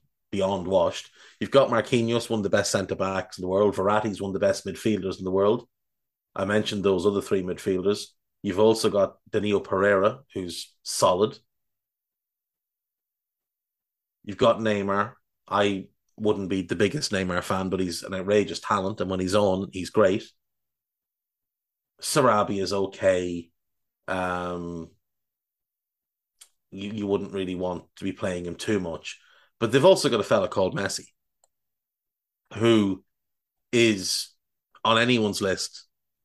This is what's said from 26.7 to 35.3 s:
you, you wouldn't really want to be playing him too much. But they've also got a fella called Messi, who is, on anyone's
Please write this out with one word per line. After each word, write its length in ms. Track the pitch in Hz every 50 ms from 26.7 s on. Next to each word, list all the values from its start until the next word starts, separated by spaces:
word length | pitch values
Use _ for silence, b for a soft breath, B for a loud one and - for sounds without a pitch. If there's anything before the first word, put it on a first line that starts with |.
you, 200 | - 98 101 104
you 160 | 110 110 101
wouldn't 260 | 98 101 95 98 - 92
really 220 | 98 95 90 92
want 300 | 87 92 90 90 82 - _ _
to 60 | - 98
be 80 | 98
playing 340 | - - - 95 90 87 87
him 100 | 87 82
too 240 | - - - 110 98
much. 400 | 90 85 80 - - - - b b b b b b b b _
But 120 | 113 110
they've 140 | 117 139 139
also 240 | 185 190 180 - 143
got 100 | 120 107
a 40 | 101
fella 260 | - 117 107 92 90
called 260 | - 104 95 92 -
Messi, 320 | 98 98 95 - - - _ _ _ _ _ _ _ _ _ _ _ _ _ _ _ _ _ _ _ _ _ _ _ _ _ _ _ _ _ -
who 500 | 104 113 117 113 110 104 98 95 95 _ _ _ _ _ _ _ _ _ _ _ _ _ _
is, 580 | - 120 117 113 107 95 90 - - - - - _ _ _ _ _ _ _ _ _ - -
on 140 | 110 113
anyone's 440 | 113 117 123 127 117 107 104